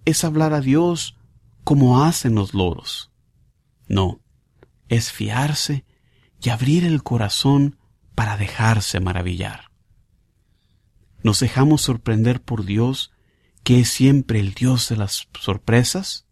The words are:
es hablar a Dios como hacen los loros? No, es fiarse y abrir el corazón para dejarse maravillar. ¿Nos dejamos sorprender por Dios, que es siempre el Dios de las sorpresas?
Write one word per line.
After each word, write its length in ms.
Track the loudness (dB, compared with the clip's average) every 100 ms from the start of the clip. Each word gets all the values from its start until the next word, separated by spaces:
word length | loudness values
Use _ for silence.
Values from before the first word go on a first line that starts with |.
es 200 | -2 -2
hablar 280 | 0 0 0
a 80 | 0
Dios 560 | 2 2 2 -2 -8 -14 _ _ _ _
como 400 | 0 4 6 6
hacen 320 | 4 0 0
los 180 | 0 0
loros? 600 | -2 -2 -2 -8 -14 -14 _ _ _ _ _ _ _ -4
No, 340 | 0 0 -4 _ _ _ _ _ _ -4
es 240 | -2 -2
fiarse 720 | -6 -6 -2 -2 -4 -4 -6 -8 _ _ _ _ _
y 80 | -4
abrir 340 | -2 0 2
el 180 | 2 0
corazón 760 | -2 -4 -2 0 2 4 2 -2 _ _ _
para 220 | -4 -4 -2
dejarse 640 | -4 -2 0 0 -2 -4
maravillar. 680 | -4 -4 -6 -6 -8 -12 -20 _ _ _ _ _ _ _ _ _ _ _ _ _ _ -4
¿Nos 180 | -2 0
dejamos 420 | 0 2 4 4
sorprender 600 | 0 -4 -2 0 0 0
por 220 | -4 -6 -4
Dios, 460 | -2 -2 -2 -10 _ _ _ _ _
que 180 | 2 4
es 80 | 4
siempre 520 | 4 4 4 2 -2
el 120 | -2
Dios 360 | -2 0 0 -2
de 60 | -4
las 320 | -4 -8 -12 -10
sorpresas? 880 | -6 -4 2 2 2 -2 -6 -10 -16